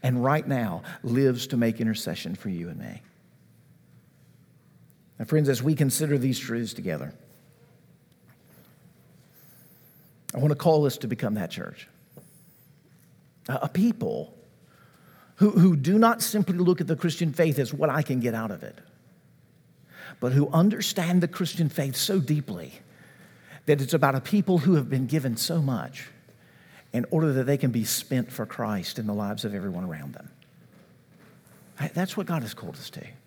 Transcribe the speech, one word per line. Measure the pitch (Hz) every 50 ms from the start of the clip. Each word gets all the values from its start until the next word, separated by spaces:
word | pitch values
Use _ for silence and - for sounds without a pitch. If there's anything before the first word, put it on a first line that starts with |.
| -
and | 131 123 123
right | 120 135 147 156 151
now | - 139 123 113 101 85 85 - - - - -
lives | 117 117 131 139 131 123 120 -
to | - 135
make | 120 117 113 113 -
intercession | 120 110 110 107 - - 85 - - 82 85
for | - - 104
you | 90 85 85
and | 87 82
me. | - - - - - - - _ _ _ _ _ _ _ _ _ _ _ _ - _ _ _ _ - _ _ _ _ _ _ _ _ _ _ _ _ _ _ _ _ - _ _ _ _ _ _
Now, | - -
friends, | - 156 156 147
as | 139 135 110 123
we | 156 156
consider | 139 151 135 - - 156 147 147
these | 135 123 135 123
truths | - - - 113 117 117 107 -
together, | - 95 92 80 71 64 76 - - - _ - _ _ _ _ _ - _ _ _ _ _ _ _ _ _ _ _ _ - _ _ _ _ - - - _ _ _ _ - _ _ _ _ _ _ _ _ _ - - - - - - - - _ _ - _ _ _ _ _ _ _ - -
I | 135
want | 135 151
to | 147
call | 143 - 170 160 151 147
us | 135 -
to | - -
become | 110 120 - - 107 107
that | 107 90 85
church. | - - - - - - - - _ _ _ _ _ - - _ _ _ _ _ _ _ _ _ _ _ _ _ _ _ _ _ _ _ _ _ _ _ _
A, | - 135 -
a | - -
people | - 180 208 240 - - - 85 57 - - - - - - - _ _ _ _ _ _ - _ _ _ _ - - - - _ _
who, | - 190 214
who | 196 185 170 190 170
do | 147 127 156 196
not | 220 226 226 233 226
simply | 226 - - 214 190 - 180
look | 175 180 175 180 175
at | 175
the | 139 160
Christian | 143 - 170 151 - 175 160
faith | 135 - 170 160 139
as | 147 135 113 -
what | 139 156 151
I | 131 151
can | 143 - 135 127
get | 117 120 110
out | 113 113 107
of | 98 - -
it, | 53 - - - - _ _ _ _ _ _ _ _ _ _ _ _ _ _ _ _ _ _ - _ - - - - - _
but | - 127 131
who | 139 143 -
understand | 156 160 175 208 208 - 208 - - 202 170 170 180 180 175
the | 175
Christian | - - 190 156 - - 170 139
faith | - - 139 139 127
so | - - - 196 190
deeply | 139 120 151 151 139 - 101 87 80 67 - - - - - - - - - - - - - - - - - - _
that | - 147 139
it's | 135 123 -
about | 151 139 139 131
a | 131
people | - - 202 208 - - 185
who | 170 135 190 180
have | 151 127 113
been | 135 131 135
given | 117 151 160 131 135 113
so | - - - 165 165
much | 147 135 123 101 64 64 135 - - - - - _ _ _ _ _ _ _ - - - - - - _ -
in | 123 120 -
order | - 160 165 156 135
that | 131 127
they | 131 143
can | 139 - 131
be | 110 113 110
spent | - - - - - 135 127 113 -
for | - - 110
Christ | 104 - - 120 107 107 98 85 - - -
in | 110
the | 104 104
lives | 104 104 101 104 - -
of | 110 101
everyone | 98 90 101 87 87 92
around | 90 80 76 71 69 -
them. | - - - - _ _ _ _ - - - - - - _ - _ _ _ _ - - - - - _ - - - - - - -
Hey, | 151 160 -
that's | 170 185 185 -
what | 220 185
God | - 170 156
has | 117 110 -
called | - - 85 -
us | - - -
to. | - - - - - - _